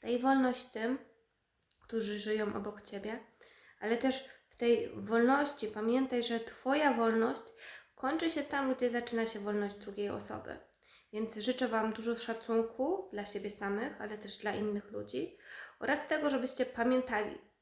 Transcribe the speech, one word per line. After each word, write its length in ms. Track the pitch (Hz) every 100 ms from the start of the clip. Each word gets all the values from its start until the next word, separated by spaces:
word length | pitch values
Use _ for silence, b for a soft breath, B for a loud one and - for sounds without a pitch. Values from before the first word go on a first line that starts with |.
Daj 180 | - 240
wolność 460 | 254 269 254 247 -
tym, 320 | 220 226 269 - _ _ _ _ _ _ _ _
którzy 320 | 226 202 208
żyją 360 | 208 214 208 214
obok 260 | 202 208
ciebie, 380 | - 202 202 240 - B B B B B
ale 180 | 208 233
też 280 | 262 254 - B _
w 60 | _
tej 340 | 240 233 - -
wolności 720 | 202 233 240 277 294 - 214
pamiętaj, 560 | 214 220 247 262 247
że 160 | 233 233
twoja 540 | 226 - 254 285 294
wolność 500 | 233 226 226 233 269 - B B B B _
kończy 340 | 262 320 330
się 120 | 311
tam, 300 | 277 285 269
gdzie 160 | 254 247
zaczyna 360 | 240 240 226 226
się 140 | 214
wolność 360 | 202 208 202 202
drugiej 340 | - 202 202
osoby. 500 | 202 - 214 - - - _ b b b
Więc 220 | 214 220 220
życzę 320 | 208 254 247
Wam 260 | 220 220
dużo 220 | 220 226 233
szacunku 920 | - 226 - 226 226 - 277 370 381
dla 140 | 208 202
siebie 240 | 202 202
samych, 520 | 202 196 202 262 -
ale 160 | 214 214
też 200 | 202 -
dla 180 | 208 208
innych 360 | 208 202 -
ludzi 460 | 208 208 254 339 B B B B B
oraz 280 | - 294 -
tego, 220 | 302 294
żebyście 360 | 269 254 - 254
pamiętali 720 | - 233 254 254 214 208 - - _